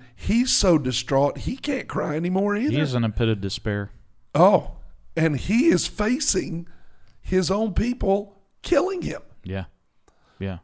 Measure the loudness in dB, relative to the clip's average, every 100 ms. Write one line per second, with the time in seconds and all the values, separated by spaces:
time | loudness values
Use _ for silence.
0 | -10 -6 0 2 2 4 4 4 2 -4
1 | 0 2 2 0 -4 -4 -4 -4 -4 -4
2 | -2 -2 0 0 0 0 0 0 0 0
3 | 0 2 0 0 -2 -4 -4 -4 -4 -12
4 | -20 -20 -4 4 6 4 0 -10 -14 -18
5 | -8 0 0 0 0 2 4 2 0 -2
6 | -2 0 0 -2 -2 -6 -10 -16 -18 -20
7 | -20 -14 -2 0 2 0 0 0 0 0
8 | 2 0 -2 -16 _ _ 0 2 2 -2
9 | -4 -6 -12 -14 -8 -6 -8 _ _ _
10 | _ _ _ -8 -8 -8